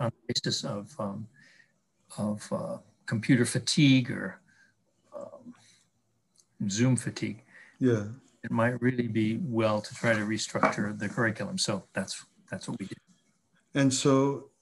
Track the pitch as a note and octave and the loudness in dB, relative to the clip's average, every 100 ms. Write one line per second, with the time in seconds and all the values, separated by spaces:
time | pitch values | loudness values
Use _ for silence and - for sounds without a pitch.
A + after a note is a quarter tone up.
0 | A#2 - - - B2 - - G2+ G2+ - | -4 -4 -6 -4 -2 -2 -4 -6 -8 -8
1 | G#2 G2+ A2 _ - - _ _ _ _ | -6 -6 -10 _ -20 -20 _ _ _ _
2 | _ - G#2+ G#2 - - - - - _ | _ -6 -4 -4 -6 -6 -6 -8 -12 _
3 | - A#2+ - B2 A#2+ A2+ - - C#3 C3 | -4 0 4 4 4 0 0 4 6 6
4 | B2 G2 G2 - _ _ _ _ _ _ | 4 -4 -6 -10 _ _ _ _ _ _
5 | _ - - - A#3+ - _ _ _ _ | _ -14 -14 -16 -20 -20 _ _ _ _
6 | _ _ _ _ _ - G#2 G2 B2+ B2 | _ _ _ _ _ -6 -2 2 4 2
7 | - - G#2+ G#2+ - - - - B2+ A2 | 0 -6 -6 -6 -14 -20 -18 0 2 2
8 | G#2 B2 - _ A#2 A#2 A#2 B2 B2 B2 | 0 -10 -18 _ -4 0 2 2 0 0
9 | A#2+ A2 A2 A2+ D#3+ A2+ A2 G#2+ - - | 0 0 0 0 -2 0 2 2 -2 -2
10 | A#2+ G#2+ G#2 A2 - A2 G#2+ G#2+ G#2 G#2 | 0 2 0 -4 -4 0 0 0 -4 -4
11 | G#2 - A2+ G#2 F#2+ F#2+ - G2+ - - | -6 -2 -2 -2 -6 -4 -2 -2 -4 -6
12 | F#2+ - - _ - G2 - A#2+ F#2+ - | -6 -8 -14 _ -12 -10 -8 -8 -8 -12
13 | _ _ _ _ _ _ _ C#3+ C3+ C3 | _ _ _ _ _ _ _ 2 2 4
14 | D3 C3+ C#3+ C3 - _ | 4 4 4 -2 -8 _